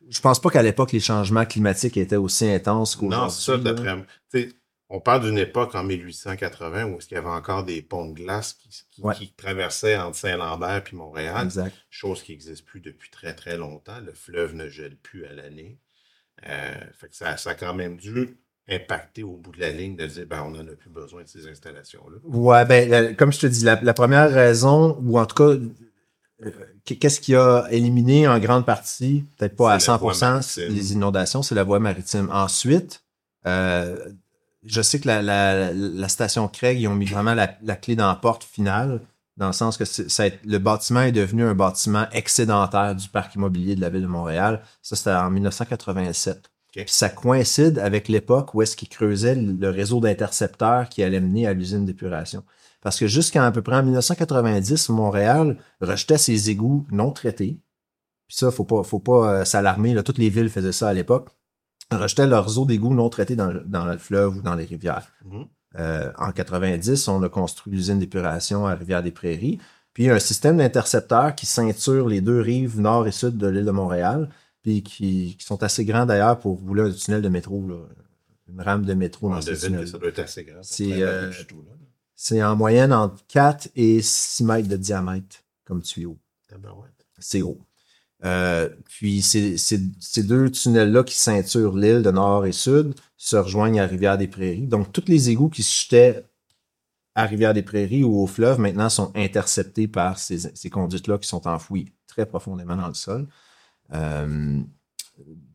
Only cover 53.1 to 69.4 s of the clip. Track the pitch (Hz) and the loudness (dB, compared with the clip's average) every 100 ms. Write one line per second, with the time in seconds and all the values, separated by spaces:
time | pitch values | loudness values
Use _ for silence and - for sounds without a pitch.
53.1 | 123 165 160 120 113 104 127 131 127 120 | 2 2 2 2 0 0 0 2 2 0
54.1 | 180 160 135 117 104 98 151 - 110 104 | -2 0 0 2 0 0 -2 0 0 2
55.1 | 101 104 143 156 120 - _ 90 101 - | 2 2 4 2 -2 -10 _ -4 -4 2
56.1 | 151 - 110 104 101 117 143 143 101 120 | 2 4 2 0 0 0 0 -2 -2 -2
57.1 | 139 117 - 104 156 _ _ _ _ _ | -2 -6 -4 -6 -6 _ _ _ _ _
58.1 | _ _ - 127 123 95 110 92 104 107 | _ _ -2 -2 0 0 0 0 -4 4
59.1 | 123 110 98 95 107 98 95 113 117 98 | 4 6 2 2 2 2 2 0 0 -2
60.1 | 127 110 104 113 104 95 90 110 92 87 | 0 2 2 -2 -2 -4 -2 -2 -2 2
61.1 | 127 135 _ _ _ _ _ - 113 104 | 0 0 _ _ _ _ _ -6 -4 -2
62.1 | - 139 117 101 110 135 110 117 127 117 | 2 4 4 2 -2 0 0 2 2 0
63.1 | - 98 120 95 87 82 98 87 87 - | -2 -2 -2 -2 -4 -6 -6 -4 -6 -4
64.1 | 98 101 95 92 85 80 82 87 69 - | 0 0 -2 -6 -6 -8 -8 -6 -6 -10
65.1 | _ 95 101 151 _ _ 87 80 80 67 | _ -18 -16 -18 _ _ -8 -6 -6 -6
66.1 | - 95 92 87 90 95 87 95 139 - | -6 -8 -6 -6 -4 -4 -2 -2 -2 0
67.1 | 95 92 - 87 - - 98 92 98 92 | -2 -2 -4 -6 -8 -8 -6 -2 -2 -2
68.1 | 95 87 82 - 101 101 90 87 90 87 | -4 -4 -4 -4 -2 -2 -4 -4 -4 -4
69.1 | 82 87 82 | -6 -6 -4